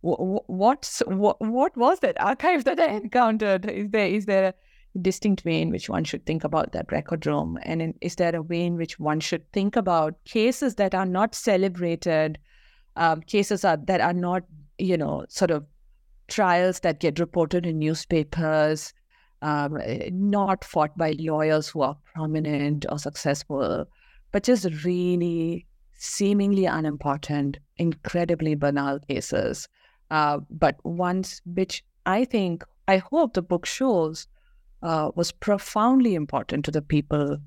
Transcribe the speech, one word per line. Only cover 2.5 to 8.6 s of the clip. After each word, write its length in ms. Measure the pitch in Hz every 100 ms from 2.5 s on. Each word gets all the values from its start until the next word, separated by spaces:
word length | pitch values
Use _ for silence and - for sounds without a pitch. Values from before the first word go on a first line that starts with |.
| 349 254
that 140 | 269
I 80 | 320
encountered? 800 | 208 359 247 240 220 214 190 202
Is 200 | 196 208
there, 180 | 220 196
is 180 | 202 208
there 280 | 196 190 185 _ _ - 196
a 40 |
distinct 460 | 180 185 214 190 170
way 160 | 160
in 100 | 160
which 180 | 156 -
one 140 | 185
should 220 | 156 - -
think 180 | 160
about 300 | 151 156 151
that 180 | - -
record 340 | 156 151 165 156
room? 320 | 147 156 82
And 180 | - 165
in, 120 | 160 -
is 140 | 175 -
there 200 | 175 165
a 60 |
way 240 | 160 170